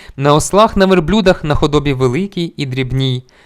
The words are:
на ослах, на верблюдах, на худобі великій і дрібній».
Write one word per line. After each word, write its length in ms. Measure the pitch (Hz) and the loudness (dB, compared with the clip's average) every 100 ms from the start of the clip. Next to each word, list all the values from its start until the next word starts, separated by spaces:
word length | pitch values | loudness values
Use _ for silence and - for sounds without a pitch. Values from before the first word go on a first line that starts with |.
| - - | -18 -4
на 180 | 139 | 2
ослах, 420 | 147 - 190 214 214 | 2 2 2 2 2
на 100 | 190 | 2
верблюдах, 580 | 185 156 214 185 175 | 2 2 2 2 0
на 100 | 151 | 0
худобі 380 | 135 151 147 143 | 0 0 0 -2
великій 640 | 131 131 127 196 180 170 - | 0 0 -2 -6 -6 -8 -8
і 100 | 139 | -8
дрібній». 580 | 127 127 127 135 127 - _ | -6 -4 -2 -2 -4 -8 _